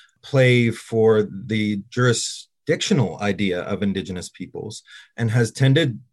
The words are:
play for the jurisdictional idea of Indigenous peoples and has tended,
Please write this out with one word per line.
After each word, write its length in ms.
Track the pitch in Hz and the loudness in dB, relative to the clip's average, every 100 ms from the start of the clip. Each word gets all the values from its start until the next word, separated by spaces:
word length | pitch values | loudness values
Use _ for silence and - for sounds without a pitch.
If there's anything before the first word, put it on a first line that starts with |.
| _ _ | _ _
play 480 | - 135 127 123 117 | -2 4 6 6 2
for 540 | 110 - 113 110 107 | -2 -4 2 4 4
the 580 | 104 95 95 110 107 104 - | 2 -6 -6 -2 -2 -4 -6
jurisdictional 1300 | 120 123 113 - - - _ - 165 - 165 95 78 | 0 2 0 -4 -10 -18 _ -4 -2 0 2 0 -2
idea 420 | 101 95 101 87 | -4 -2 -2 -2
of 200 | 82 98 | -4 -4
Indigenous 480 | 101 95 90 90 87 | -2 -4 -6 -10 -12
peoples 540 | - - 87 104 120 - - - - | -14 -14 -12 -12 -14 -18 -20 -18 -4
and 140 | 117 | 0
has 200 | 117 113 | 2 0
tended, 480 | - 135 139 151 107 - | 2 2 4 2 -4 -12